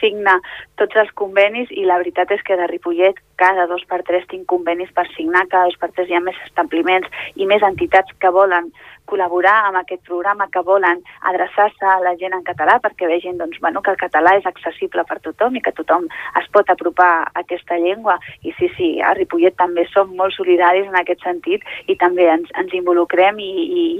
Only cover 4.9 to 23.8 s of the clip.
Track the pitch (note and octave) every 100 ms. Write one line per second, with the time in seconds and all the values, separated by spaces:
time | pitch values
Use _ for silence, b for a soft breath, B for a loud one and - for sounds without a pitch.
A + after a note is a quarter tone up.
4.9 | - F3 - D#3+ F3+ F#3+ F#3 F3+ - E3+
5.9 | - F3+ F3 F3+ - - - E3 D#3+ F#3
6.9 | F#3 - B B - F#3+ G#3 G3+ F#3+ E3+
7.9 | F#3+ - _ F#3 F3+ G3 F3 E3+ B B
8.9 | B - G3+ F3 F3 F#3 A3 G3+ F#3 F3+
9.9 | F#3 - F3 F#3+ G3+ G3 F#3 F3 G3 F3+
10.9 | F3 B B F#3+ F3+ F3+ - G#3 - G3
11.9 | F#3 F3+ F3 F#3 F#3 F3+ F3 D#3 A3+ G#3+
12.9 | - F3 F3 F3+ F3 D#3+ - E3+ F#3+ G3+
13.9 | F#3 F3+ D#3 E3+ G3+ F#3 - E3+ - F#3
14.9 | F3 E3+ D#3+ D#3+ - A#3 C4 - - D#3+
15.9 | E3+ E3 B B F#3 - G#3 G3 F3 F3
16.9 | F3 F3+ E3 - F3 - - - F3 F3
17.9 | G#3+ A3 F3+ B B - - - - E4+
18.9 | - - - F#4 E3+ F3+ - F3+ E3+ E3+
19.9 | G3 F#3+ F#3 F#3+ F#3+ F3+ F3 F3 F#3 G3
20.9 | F#3 F3 F3 F3+ F3 - G#3 B B -
21.9 | F#3+ F3+ F3+ E3+ D#3+ E3+ - F#3 F#3 F3
22.9 | F3 E3+ F3 F#3+ G#3+ G3 F#3 E3+ F3